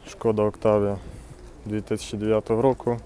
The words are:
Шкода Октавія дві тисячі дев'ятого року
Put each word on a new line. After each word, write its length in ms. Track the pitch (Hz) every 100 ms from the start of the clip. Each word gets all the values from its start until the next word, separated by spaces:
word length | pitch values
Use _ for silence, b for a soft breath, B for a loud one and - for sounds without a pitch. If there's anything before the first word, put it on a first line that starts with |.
| -
Шкода 360 | - 117 107
Октавія 540 | 107 - 113 107 101 98 B B B B - -
дві 160 | 104 107
тисячі 360 | 101 107 - 104
дев'ятого 440 | 107 110 - 113
року 380 | 131 123 - 117